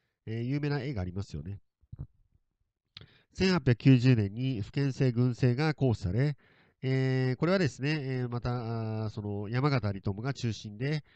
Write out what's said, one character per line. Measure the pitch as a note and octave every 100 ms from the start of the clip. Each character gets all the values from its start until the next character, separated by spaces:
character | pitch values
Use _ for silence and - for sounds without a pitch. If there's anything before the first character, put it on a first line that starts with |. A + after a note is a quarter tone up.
| _ _ -
え | A2+
ー、 |
有 | A#2+ C#3+
名 | C#3+
な | C#3+
絵 | B2 A2+
が |
あ | F2+
り |
ま | F2+
す | G2+ D#2
よ |
ね。 | D2 G2+ - _ _ - - _ _ _ _ _ _ _ _ - - _ _ -
千 | F#3+
八 | F3+
百 | C3 A#2
九 | C3+ C3
十 | B2 A#2+
年 | G2+
に | G#2+ C3 B2
府 | G#2
県 | - C#3
制 | B2 C3
軍 | A#2 B2+ A#2+
制 | B2+
が | A#2+ D#3 D3
公 | C3
布 | A2
さ | F2+
れ、 | G2+ C#3+ C#3+ _ _ _ _
え | C3 C3 C3 C3 B2+ B2+
ー、 |
こ | D#3+
れ |
は | F#3+
で | D#3+
す | -
ね、 | C3+ D#3
え | C3+ C3 B2
ー、 |
ま | A#2+
た、 | B2 A#2+ A2+ A#2 A2 A2
あ | A2
ー、 |
そ | G#2+
の | G#2 G2+ G2+
山 | A#2+ C#3+
形 | C3+ G#2
有 | G2
朋 | G2+ G2
が | B2
中 | C3+ A#2+
心 | G#2 A2 G#2
で、 | C3+ D3+ -